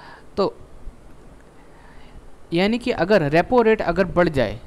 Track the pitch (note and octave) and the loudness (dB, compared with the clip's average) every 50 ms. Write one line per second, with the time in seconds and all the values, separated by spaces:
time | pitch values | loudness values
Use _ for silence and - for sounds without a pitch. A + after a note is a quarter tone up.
0 | - - - - - - - - G3 - - - - - - - - - - - | -20 -20 -20 -20 -20 -14 -6 -4 -4 -4 -4 -8 -20 -20 -20 -16 -16 -16 -16 -16
1 | - - - - - - - - - - - - - - - - - - - - | -20 -20 -20 -20 -20 -20 -20 -20 -20 -20 -20 -20 -20 -20 -20 -20 -20 -20 -20 -20
2 | - - - - - - - - - - E3+ E3 F#3 G#3 A3+ A#3+ A#3 B3+ A#3 - | -20 -20 -20 -20 -20 -20 -20 -20 -12 -4 -2 0 0 0 0 -2 -2 -4 -2 -2
3 | E3 F3+ G#3+ G3 D#3 C#3+ C#3+ E3 F3+ - - B3 A3+ A3 A3 G#3+ - - E3+ F3+ | 0 2 2 2 2 2 2 2 2 2 2 2 4 4 2 0 0 -2 0 0
4 | G3 F3 D3+ E3+ F3+ F3 D#3 C3+ A#2+ G2+ G#2 A#2 - | 0 0 2 0 0 2 2 0 -2 -2 -2 -8 -12